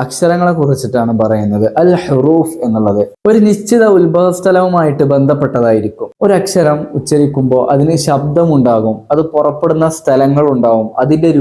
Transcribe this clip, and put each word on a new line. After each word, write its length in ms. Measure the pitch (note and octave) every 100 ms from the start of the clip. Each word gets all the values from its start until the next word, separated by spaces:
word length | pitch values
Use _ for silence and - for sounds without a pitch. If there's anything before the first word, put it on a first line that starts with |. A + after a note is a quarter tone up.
അക്ഷരങ്ങളെ 520 | C#3 - F3 F3 F3 E3
കുറിച്ചിട്ടാണ് 540 | C#3+ C3+ A2+ B2 A#2 A2+
പറയുന്നത്. 440 | G#2+ G#2+ G#2+ G#2 G#2+ C#3
അൽ 80 | F3+ F3
ഹുറൂഫ് 500 | - C3+ C#3 E3 D#3+ - B2
എന്നുള്ളത് 360 | A2 G#2+ G2+ G2+ - G#3
ഒരു 100 | A3 G#3
നിശ്ചിത 360 | G3+ G#3 A#3+ A3 F#3+
ഉത്ഭവസ്ഥലവുമായിട്ട് 1080 | F3 E3+ F3+ F3 F#3+ F#3 F#3 F3 D#3 C#3+ C#3
ബന്ധപ്പെട്ടതായിരിക്കും. 920 | C#3 C#3 C#3+ C#3+ B2 A#2+ A2 G#2 - A2 - G3+
ഒരക്ഷരം 540 | F#3 F#3+ F#3 D3+ D3 - C#3
ഉച്ചരിക്കുമ്പോൾ 640 | - D3+ C#3+ C#3+ C3 B2+ A#2+
അതിന് 220 | C#3 D3+ E3 -
ശബ്ദമുണ്ടാകും, 920 | C#3 D3 D#3 E3+ C#3+ B2 A2+ A2 G#2+ -
അത് 100 | D3 D#3+
പുറപ്പെടുന്ന 560 | D3+ D3 D3 E3 D#3 D#3+ D#3+
സ്ഥലങ്ങളുണ്ടാവും, 880 | - C3 C3+ C#3+ D3 B2+ A#2 A2+ A2 -
അതിൻ്റെ 280 | C3 D#3+ E3 D3